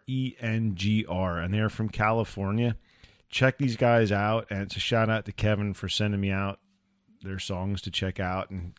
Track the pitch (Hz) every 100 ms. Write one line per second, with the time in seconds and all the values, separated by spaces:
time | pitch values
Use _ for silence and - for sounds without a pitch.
0 | - 131 131 - 113 113 110 90 101 107
1 | - 90 92 85 85 107 110 - 110 -
2 | 107 113 107 - 98 110 120 113 - _
3 | - _ _ - 131 - 139 113 123 117
4 | 110 101 104 113 - 101 98 - - 117
5 | 110 110 104 - 107 104 104 95 95 -
6 | 104 101 98 95 98 98 _ _ _ _
7 | _ _ 95 95 - 90 95 98 - -
8 | 95 92 92 92 - 95 87